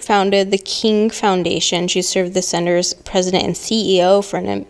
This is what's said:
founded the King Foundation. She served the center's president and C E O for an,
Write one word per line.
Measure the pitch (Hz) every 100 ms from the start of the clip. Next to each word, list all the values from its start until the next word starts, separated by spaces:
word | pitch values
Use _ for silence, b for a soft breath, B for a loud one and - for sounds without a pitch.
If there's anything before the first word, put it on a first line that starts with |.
founded | - 202 190 196 196
the | 196
King | - - 226 214 220
Foundation. | - 208 185 170 180 - 175 180
She | 185
served | 180 190 180
the | 185
center's | 180 175 175 175 175
president | - - 190 180 185
and | -
C | 170 - 226 190 185
E |
O | 180 202
for | 196 165
an, | 101 101